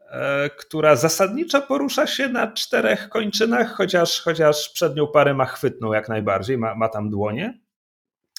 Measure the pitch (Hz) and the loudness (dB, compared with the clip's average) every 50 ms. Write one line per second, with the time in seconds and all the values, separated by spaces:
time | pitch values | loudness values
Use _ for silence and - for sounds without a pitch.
0 | _ - 131 127 135 139 143 139 143 147 - - - - - 156 151 151 147 120 | _ -14 -10 -6 -4 -2 -2 -2 -2 -4 -6 -10 -14 -6 -2 4 6 6 6 6
1 | 156 156 - - 196 185 220 302 349 330 277 277 277 - 269 285 285 269 - 277 | 4 2 2 2 0 0 0 -4 -2 0 0 0 0 0 -2 -2 -2 -2 0 0
2 | 302 - - - 277 254 240 240 226 214 - - - - 247 233 220 220 208 208 | 0 0 0 -2 -2 -2 -2 -2 -4 -4 -4 -8 -4 -2 -2 0 2 2 0 0
3 | 208 - - 226 214 208 - - 226 233 233 247 220 226 - - 190 185 185 175 | -2 -4 -4 -4 -4 -2 -2 0 0 2 2 0 0 0 0 -2 0 2 2 2
4 | 170 165 - - - 170 160 160 156 151 147 151 - - - - 170 151 143 151 | 2 0 -2 -2 -2 -4 0 4 4 4 4 2 -4 -8 -4 -2 -2 -2 0 0
5 | 147 147 - 147 139 143 135 135 127 - - - - 123 - - 117 110 107 107 | -2 2 4 4 4 4 2 2 0 -2 -2 -4 -4 -4 -4 -4 -4 -2 0 -2
6 | - 117 110 110 104 104 98 95 98 123 135 117 113 110 101 113 113 110 110 104 | -2 -2 -4 -2 0 0 -2 0 -2 -2 -2 -2 -2 -4 -2 -2 -2 -2 -2 -4
7 | 104 107 104 101 104 107 107 135 190 247 247 - _ _ _ _ _ _ _ _ | -4 -4 -2 -2 -2 -2 -2 -4 -6 -6 -8 -12 _ _ _ _ _ _ _ _
8 | _ _ _ _ _ _ _ | _ _ _ _ _ _ _